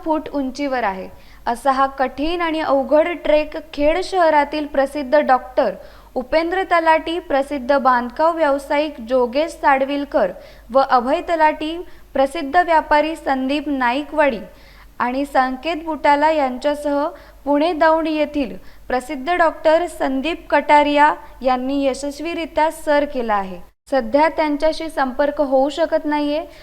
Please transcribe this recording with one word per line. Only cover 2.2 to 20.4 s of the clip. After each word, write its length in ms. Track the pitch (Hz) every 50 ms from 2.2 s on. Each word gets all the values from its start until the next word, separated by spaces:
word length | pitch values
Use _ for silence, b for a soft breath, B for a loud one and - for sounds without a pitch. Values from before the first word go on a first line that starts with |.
| 277 330 349 349
आणि 200 | 349 330 311 320
अवघड 480 | 311 - 269 277 262 226 285 302 330 349 349 294 339
ट्रेक 300 | 320 302 302 302 302 - 330 302 - -
खेड 240 | 294 294 302 330 359 370
शहरातील 640 | - 392 370 349 320 302 294 285 285 311 302 302
प्रसिद्ध 520 | 294 - 277 269 269 - 294 285 254 285 302
डॉक्टर 520 | 294 247 254 254 254 - - - 269 208 185 - B B B B B B B
उपेंद्र 480 | 254 247 - 285 320 339 339 359 381 381
तलाटी, 560 | - 359 339 330 320 320 320 320 320 330 359
प्रसिद्ध 600 | 339 - 285 269 277 277 294 285 247 240 285 277
बांधकाम 580 | 240 269 254 240 240 240 233 - 311 330 339
व्यावसायिक 580 | 330 320 285 277 285 285 - 302 285 302 311 294 269 226 220
जोगेश 440 | 262 262 247 233 226 285 311 330 330
साडविलकर 800 | - 330 302 277 262 269 269 285 285 285 277 - 294 214 170 196 - B B B B B B 226
व 80 | 269 269 -
अभय 300 | 247 254 226 262 294 349
तलाटी, 580 | - - 339 320 311 302 302 311 302 311 330 339 359 b b b b b -
प्रसिद्ध 440 | 262 269 269 277 339 311 269 285
व्यापारी 600 | 359 359 339 330 311 302 311 302 302 302 311 320
संदीप 460 | 311 - 311 269 262 262 262 285 302 294
नाईकवाडी 720 | 302 285 262 254 233 247 285 294 294 320 302 302 277 240 185 196 - - b b b b b b b b -
आणि 260 | - - 247 269 285
संकेत 520 | 277 - 277 254 262 262 262 - 320 349 302 330
बुटाला 460 | 320 311 - - 294 285 285 294 311
यांच्यासह 800 | 320 302 277 254 247 247 - 294 294 294 294 294 285 285 294 339 - B B B B B -
पुणे 280 | 269 285 285 302 339 359
दौंड 360 | 294 330 320 320 320 320 320
येथील 480 | 311 302 294 294 294 294 269 196 - 180 - b b b b -
प्रसिद्ध 440 | 247 254 247 247 311 262 254 330 359
डॉक्टर 540 | 349 339 311 311 - - 320 311 339 349
संदीप 640 | 349 - - 320 277 262 269 262 311 339 339